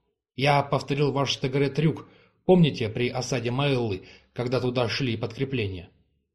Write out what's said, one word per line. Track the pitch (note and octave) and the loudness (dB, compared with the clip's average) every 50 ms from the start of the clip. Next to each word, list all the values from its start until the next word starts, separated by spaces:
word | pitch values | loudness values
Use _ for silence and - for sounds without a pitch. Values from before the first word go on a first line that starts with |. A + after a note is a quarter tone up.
| _ _ _ _ _ _ _ | _ _ _ _ _ _ _
Я | - C3 C#3+ C#3+ C#3+ | 0 2 4 4 2
повторил | C3+ - D3+ C3 - - C#3+ C#3 D3+ C3+ | 2 0 -2 -2 -2 -2 0 0 0 0
ваш | B2 C#3+ C#3 - - | 2 0 0 0 -2
с | - | -2
Тегре | - C3 B2+ C#3+ C#3+ C#3 | -4 -2 0 0 0 0
трюк. | C#3 - D3+ D#3+ G#2+ - - - - - _ _ _ _ _ | 0 2 0 0 0 -2 -8 -16 -20 -20 _ _ _ _ _
Помните, | - F#3 F3+ E3 C#3 - - A#2+ G#2 | 4 6 6 6 4 2 -2 -4 -4
при | - B2+ B2 A#2+ | -2 -2 -2 -2
осаде | B2 B2+ B2 - C#3 B2 A2+ A#2+ | -2 -4 -4 -2 -4 -2 -2 -2
Маэллы, | A#2+ C3+ C#3+ C#3+ C3+ B2 A#2+ G#2+ F#2+ F#2 - - - - _ _ | -2 0 2 2 2 2 0 -2 -2 -6 -8 -16 -20 -20 _ _
когда | _ - A#2+ B2 B2+ B2 | _ -6 -4 -2 0 0
туда | B2 B2 B2 B2+ A#2+ G#2+ | 0 0 0 0 0 0
шли | - - C#3 A#2+ A2+ | 0 -2 -2 -2 -2
подкрепления?» | G#2+ B2 A2 - - C3+ C3+ C#3 A#2+ G#2+ G2 F#2 F2 E2+ - _ _ _ _ _ _ _ _ | -4 -6 -8 -4 -6 -6 -4 -2 -4 -4 -4 -6 -10 -12 -16 _ _ _ _ _ _ _ _